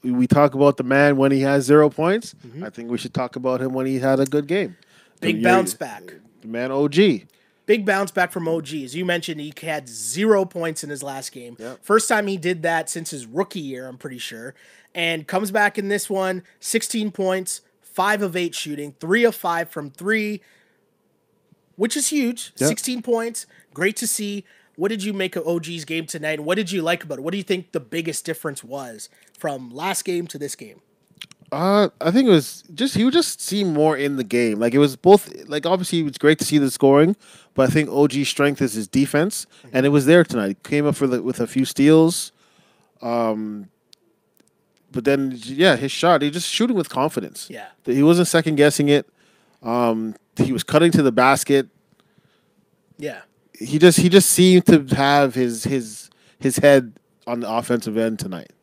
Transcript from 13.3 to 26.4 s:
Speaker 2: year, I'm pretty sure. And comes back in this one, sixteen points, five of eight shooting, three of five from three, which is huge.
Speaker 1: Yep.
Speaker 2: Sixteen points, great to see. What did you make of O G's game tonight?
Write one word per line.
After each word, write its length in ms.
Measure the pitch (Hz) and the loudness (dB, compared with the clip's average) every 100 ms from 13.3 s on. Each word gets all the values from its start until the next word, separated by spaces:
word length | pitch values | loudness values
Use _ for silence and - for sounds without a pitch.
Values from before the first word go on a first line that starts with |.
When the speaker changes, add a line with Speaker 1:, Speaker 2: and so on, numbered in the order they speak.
| 135 196 190 | -6 -6 -8
Speaker 2:
year, 260 | 143 127 131 | -12 -12 -14
I'm 100 | 123 | -16
pretty 220 | 147 123 | -16 -14
sure. 380 | - 113 120 _ _ _ _ | -14 -14 -18 _ _ _ _
And 360 | - 170 165 156 | -6 -4 -4 -4
comes 240 | 190 208 | -4 -2
back 260 | 208 208 214 | 0 0 -2
in 80 | 196 | -4
this 220 | 202 - | -6 -4
one, 320 | 190 190 185 - _ | -4 -4 -6 -10 _
sixteen 540 | - 226 - 233 214 | -4 -4 -2 -4 -6
points, 480 | - 190 185 185 - _ _ | -4 -2 -2 -4 -12 _ _
five 420 | _ - 190 208 | _ -2 -2 0
of 120 | 202 175 | -2 -4
eight 200 | 175 - | -6 -6
shooting, 400 | 156 147 147 135 | -10 -10 -12 -12
three 260 | 160 220 | -2 2
of 120 | 233 - | 2 0
five 340 | 180 170 165 | -4 -4 -6
from 180 | - 147 | -10 -14
three, 500 | 135 185 220 208 208 _ _ _ _ _ _ _ _ _ _ _ _ _ - | -10 -4 -4 -4 -8 _ _ _ _ _ _ _ _ _ _ _ _ _ -4
which 200 | 226 294 | -4 -2
is 120 | 269 | -2
huge. 440 | 294 240 240 - - | -2 -2 -6 -14 -2
Speaker 1:
Yep. 120 | - | -2
Speaker 2:
Sixteen 340 | 214 - 247 | -2 -6 -8
points, 440 | 233 226 226 226 - _ _ | -4 -4 -4 -10 -16 _ _
great 240 | - 185 220 | -4 -4 -4
to 100 | 226 | -6
see. 380 | - 208 202 - _ _ - | -6 -6 -10 -14 _ _ -6
What 120 | 190 | -4
did 160 | 220 | -4
you 80 | 196 | -6
make 240 | 196 185 143 | -6 -6 -6
of 100 | 135 | -4
O 140 | 170 | -4
G's 240 | 160 170 | -6 -12
game 200 | 147 165 | -8 -8
tonight? 360 | 160 165 151 156 | -8 -8 -6 -6